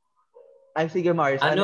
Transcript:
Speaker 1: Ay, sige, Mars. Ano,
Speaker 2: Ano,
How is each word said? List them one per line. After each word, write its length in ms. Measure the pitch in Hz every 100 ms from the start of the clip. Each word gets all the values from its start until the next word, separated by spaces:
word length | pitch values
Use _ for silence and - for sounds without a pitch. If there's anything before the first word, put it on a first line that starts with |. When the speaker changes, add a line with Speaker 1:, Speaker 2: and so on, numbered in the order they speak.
| _ _ _ - - - _ 156
Speaker 1:
Ay, 120 | 165
sige, 240 | 180 170
Mars. 280 | 170 143 135
Ano, 80 | 151
Speaker 2:
Ano, 160 | 175